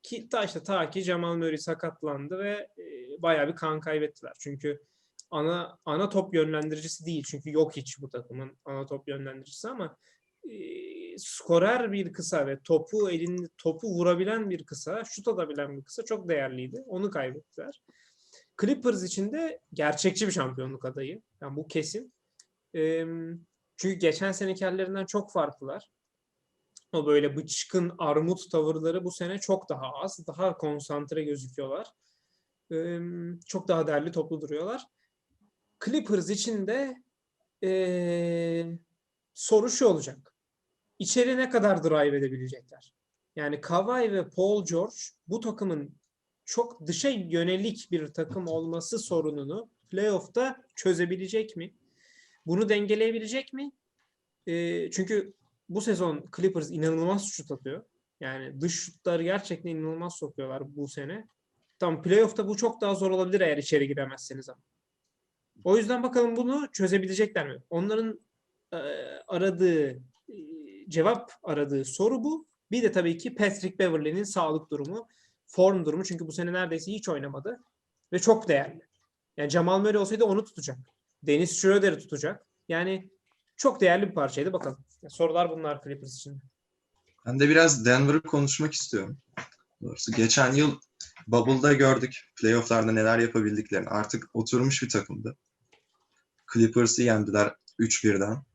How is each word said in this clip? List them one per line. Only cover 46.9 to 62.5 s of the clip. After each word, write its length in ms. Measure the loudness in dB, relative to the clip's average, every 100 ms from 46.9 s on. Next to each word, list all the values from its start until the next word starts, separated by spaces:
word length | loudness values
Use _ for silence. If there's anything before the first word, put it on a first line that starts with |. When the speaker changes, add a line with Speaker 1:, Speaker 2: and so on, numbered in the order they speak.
| 0 0
Speaker 1:
yönelik 800 | 0 -2 0 0 0 -2 -6 -4
bir 160 | -4 -4
takım 400 | -6 -6 -6 -4
olması 520 | -4 -4 -6 -6 -8
sorununu 720 | -2 0 0 -4 -8 -8 -10 _ _
playoff'ta 720 | -2 0 0 -2 -2 -2 -4 _
çözebilecek 840 | -2 0 2 0 -2 -2 -4 -4 -8
mi? 180 | -12 _ _ _ _ _ _ _ -2
Bunu 220 | 0 4
dengeleyebilecek 840 | 2 2 2 2 0 -4 -6 -6
mi? 200 | -12 -12 _ _ _ _ _ _ _ -6
E, 440 | -4 -2 -2 -4
çünkü 440 | -4 0 0 -2 _ _ _ -8
bu 120 | -4
sezon 500 | 0 0 0 -2 -8 0
Clippers 340 | 0 0 -4
inanılmaz 580 | -2 0 2 0 0 -4
şut 180 | -10 -10
atıyor. 340 | -10 -8 -12 -14 _ _ _
Yani 400 | -10 -10 -10 -6
dış 140 | -4
şutları 480 | -4 -8 _ -2 0
gerçekten 480 | 0 -2 -4 -8 -6
inanılmaz 460 | -6 -6 -6 -8 -8
sokuyorlar 600 | -10 -8 -8 -8 -10 -8
bu 120 | -8
sene. 400 | -8 -10 -12 -14 _ _ _ _ _
Tamam, 240 | -2 0
playoff'ta 460 | 4 6 6 2
bu 80 | -2